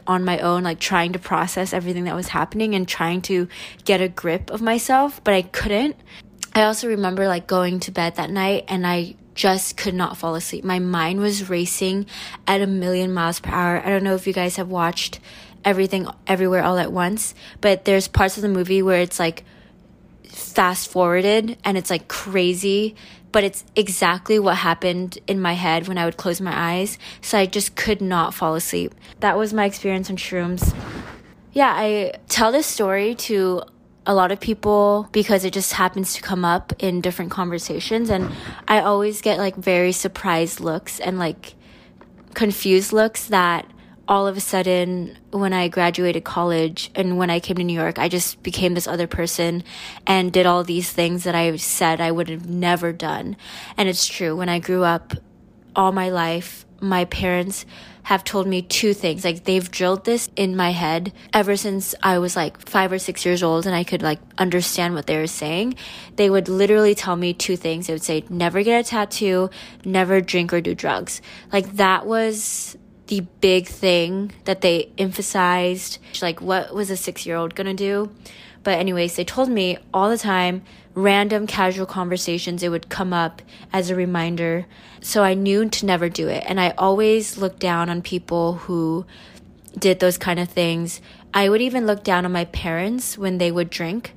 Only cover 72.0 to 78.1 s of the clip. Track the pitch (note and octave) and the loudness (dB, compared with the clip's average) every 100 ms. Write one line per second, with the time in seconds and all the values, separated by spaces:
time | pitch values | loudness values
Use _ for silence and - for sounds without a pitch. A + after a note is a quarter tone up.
72 | G#3+ A3+ A3 G#3+ - - - - - - | 2 0 0 -2 -6 -8 -10 -16 -20 -16
73 | - G3+ F3 - F#3+ F#3 F3+ - F#3+ F3 | -6 -6 -6 2 4 4 2 -2 2 2
74 | E3+ F#3+ G3+ - - F#3 F3+ E3+ - - | 2 -2 -6 -6 -4 2 2 2 0 -4
75 | F#3+ F#3 G3 G3 F3+ F3+ F3+ F#3 - - | -4 -4 -2 2 2 2 0 -2 -8 -14
76 | - - F3 E3 F3+ F#3 - G3 G3 F#3 | -12 -6 -4 -4 -2 -2 -2 -4 -4 -4
77 | F#3 - E3+ E3 E3 - G3 F#3+ G3 G3+ | -6 -8 -4 -4 -4 -4 -6 -4 -2 -2
78 | G#3 | -4